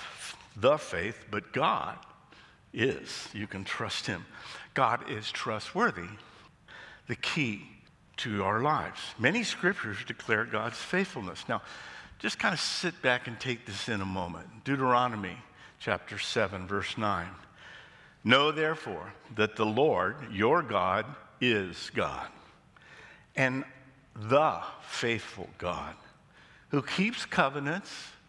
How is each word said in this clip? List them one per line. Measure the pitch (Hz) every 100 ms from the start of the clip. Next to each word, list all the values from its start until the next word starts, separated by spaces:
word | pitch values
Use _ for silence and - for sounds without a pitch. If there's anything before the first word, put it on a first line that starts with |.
| - - - - - 104
the | 123 151
faith, | - 85 98 113 -
but | 104 -
God | 127 165 185 73 180 - - _ - - - -
is. | - 123 - - - -
You | 107 104
can | 98
trust | 95 - 110 - -
him. | 90 87 - - - -
God | - 123 120 -
is | 110 107
trustworthy, | - - 110 - 180 233 95 87 104 - - - _ - - - - -
the | 120
key | - 165 127 101 - - - _ _ -
to | 117 104
our | 98 107
lives. | 143 147 85 - - -
Many | 120 226
scriptures | 220 - - 202 110 101
declare | - - - 107
God's | 117 107 113 -
faithfulness. | - 180 185 131 95 - -
Now, | 113 - - - - - -
just | 214 -
kinda | 208 160
sit | - - 180 -
back | 131 123 -
and | 110
take | 131 117 -
this | 95 -
in | 107
a | 95
moment. | 92 90 82 - 110 -
Deuteronomy | 139 131 123 123 110 95 90 - - - -
chapter | - 98 - 101
seven, | - 120 98 95 92
verse | 101 90 -
nine. | 107 95 87 92 - - - - - - - - 110
"Know | 131 147
therefore | 151 156 160 120 85 92 - - 107
that | 107 -
the | 110
Lord | 110 151 92 92 113 117
your | 98 110 170
God | 131 98 92 98 113 143 - -
is | 123 107 92 85 -
God, | - 82 67 - - - - _ - - - - - - -
and | 131 131 - - - - - 110
the | 110 135 151 90 - -
faithful | - - 120 113 - - 90 -
God, | 87 78 76 - - - - - - - -
who | 147
keeps | - - 208 240 -
covenants | - 139 143 143 180 - - - -